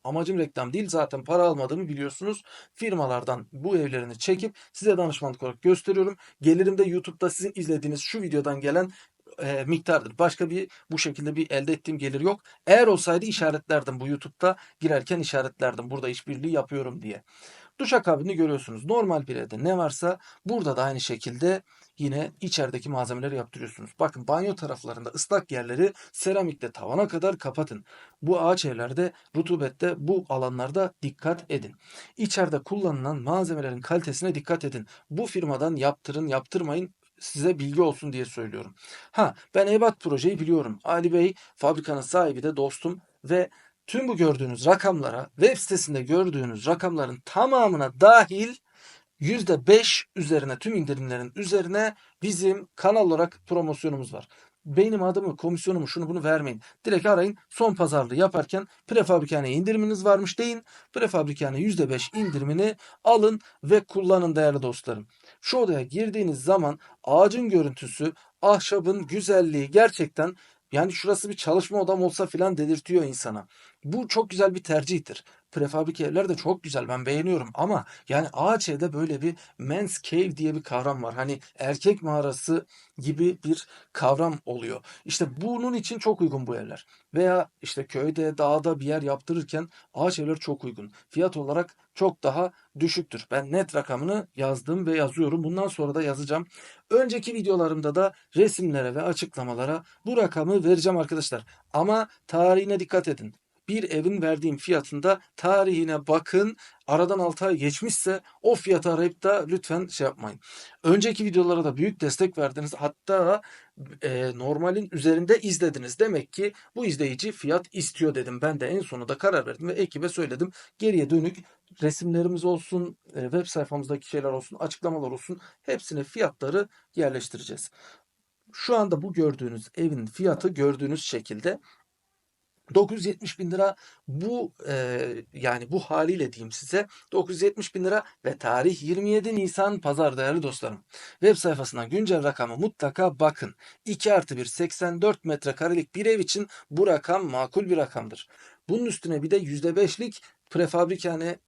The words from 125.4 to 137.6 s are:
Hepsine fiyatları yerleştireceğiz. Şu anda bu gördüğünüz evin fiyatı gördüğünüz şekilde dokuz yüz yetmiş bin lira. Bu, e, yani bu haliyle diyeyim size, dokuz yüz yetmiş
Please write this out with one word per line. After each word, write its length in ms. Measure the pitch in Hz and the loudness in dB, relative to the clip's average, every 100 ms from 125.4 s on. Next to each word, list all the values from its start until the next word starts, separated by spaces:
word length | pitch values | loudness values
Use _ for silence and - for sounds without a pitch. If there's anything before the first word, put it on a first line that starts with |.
| - _ | -14 _
Hepsine 420 | - - - 147 | -6 -6 -6 -8
fiyatları 640 | 143 226 185 - 139 190 202 _ _ 170 | -8 -2 -4 -2 -4 -2 -4 _ _ -2
yerleştireceğiz. 760 | 139 131 110 117 - - - _ - - _ _ _ _ _ | -2 -2 -10 -14 -14 -12 -14 _ -20 -20 _ _ _ _ _
Şu 240 | - - 226 | -10 0 2
anda 240 | 202 151 | 2 0
bu 120 | 190 | -2
gördüğünüz 560 | 170 151 131 123 117 - - | 0 0 0 -8 -10 -12 -4
evin 300 | 170 135 110 | -2 -2 -8
fiyatı 420 | - 185 - 180 | -2 0 0 -2
gördüğünüz 560 | 147 143 135 139 151 | 2 0 0 -4 -4
şekilde 560 | - 120 - 107 170 214 _ _ _ _ _ _ _ _ _ _ - | -4 -8 -8 -6 -4 -4 _ _ _ _ _ _ _ _ _ _ 2
dokuz 240 | 196 202 220 | 4 4 0
yüz 80 | 196 | -4
yetmiş 340 | - 190 - | -4 -10 -8
bin 120 | 175 | -4
lira. 240 | 190 196 - - _ - | 0 0 0 -18 _ -10
Bu, 460 | 139 208 240 320 _ 143 | -6 -4 -4 -6 _ -6
e, 400 | 135 127 123 127 117 - | -4 -4 -4 -6 -8 -14
yani 380 | 139 123 120 120 | -4 -2 -2 -2
bu 80 | 180 | -6
haliyle 540 | - 156 160 185 131 | -2 0 0 0 -4
diyeyim 180 | 113 113 | -6 -14
size, 360 | - 139 190 202 - - | -14 -4 -4 -4 -12 -4
dokuz 240 | 190 175 170 | -2 -2 0
yüz 60 | |
yetmiş 340 | 202 208 | 0 0